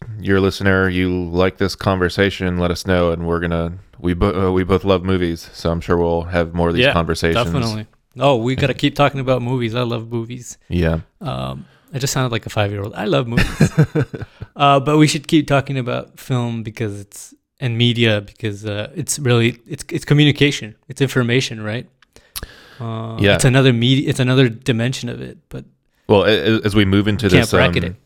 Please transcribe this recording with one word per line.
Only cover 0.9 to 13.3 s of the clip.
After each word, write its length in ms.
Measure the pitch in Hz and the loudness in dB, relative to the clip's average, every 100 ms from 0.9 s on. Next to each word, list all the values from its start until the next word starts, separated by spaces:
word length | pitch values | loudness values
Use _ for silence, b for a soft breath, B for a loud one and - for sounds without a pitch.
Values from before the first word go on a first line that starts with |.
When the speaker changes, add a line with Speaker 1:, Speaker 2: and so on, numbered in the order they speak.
| 90 90 90 87 | 0 0 -2 -2
Speaker 1:
like 280 | 87 92 - | 0 0 0
this 180 | - - | -2 -2
conversation, 840 | 107 92 90 - 98 - 92 90 | -2 0 0 2 0 0 -2 0
let 120 | 87 | -2
us 140 | 85 98 | -2 0
know. 260 | 90 85 | 2 2
And 160 | 85 85 | 0 -2
we're 120 | 85 | -2
gonna, 360 | 85 85 85 92 - - | -2 -2 -4 -8 -18 -6
we 140 | 90 | -4
bo-, 340 | 87 104 85 95 | 0 0 2 0
uh, 20 | |
we 120 | 92 | 0
both 220 | 92 92 98 | 2 2 2
love 180 | 92 | 2
movies, 460 | 92 95 87 82 - | 2 0 0 -4 -10
so 160 | - - | -6 -2
I'm 100 | 85 | -2
sure 160 | - 87 | 0 0
we'll 260 | 85 85 | 2 0
have 300 | 85 90 82 | -2 -2 -2
more 160 | 85 85 | 0 0
of 60 | 85 | 2
these 100 | 131 | 2
Speaker 2:
Yeah, 80 | |
Speaker 1:
conversations. 500 | 87 82 82 82 82 123 | 2 0 0 0 0 0
Speaker 2:
definitely. 420 | 156 113 107 107 _ _ 123 | -2 -4 -6 -12 _ _ -2
Oh, 200 | 135 127 | 0 2
we 180 | 120 131 | 0 0
gotta 160 | 139 | -2
Speaker 1:
And 80 | 123 | 0
Speaker 2:
keep 160 | 147 147 | -2 2
talking 240 | 143 135 | 0 0
about 220 | 131 127 | -2 -2
movies. 340 | 120 127 117 120 | -2 -2 -2 -4
I 60 | |
love 280 | 120 117 113 | -4 -6 -6
movies. 480 | 117 113 123 123 - - | -8 -8 -12 -16 -20 -4
Speaker 1:
Yeah. 320 | 85 82 80 - _ | 0 0 -2 -6 _
Speaker 2:
Um, 460 | 139 65 65 65 - b _ | -10 -8 -8 -10 -16 b _
I 40 | 131 | -6
just 120 | 131 | -4
sounded 220 | 139 127 | -2 -2
like 120 | 113 - | -4 -4
a 40 | |
five-year-old. 440 | - 101 104 101 - | -2 -2 -4 -8 -6
I 100 | 208 | -2
love 220 | 143 | -2
movies. 440 | 120 | 0